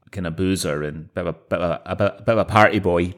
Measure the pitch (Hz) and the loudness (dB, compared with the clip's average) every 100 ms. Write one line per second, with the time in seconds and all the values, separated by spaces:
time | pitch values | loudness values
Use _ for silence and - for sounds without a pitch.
0 | _ 101 87 82 95 95 87 73 76 80 | _ -8 -6 -2 0 0 -2 -4 -4 -8
1 | 80 - 85 82 - 87 87 80 - 95 | -10 -6 -6 -6 -4 -2 -2 -4 -6 -2
2 | 101 - - 113 151 113 107 104 92 87 | -2 -2 0 2 4 4 4 4 2 0
3 | 90 | 0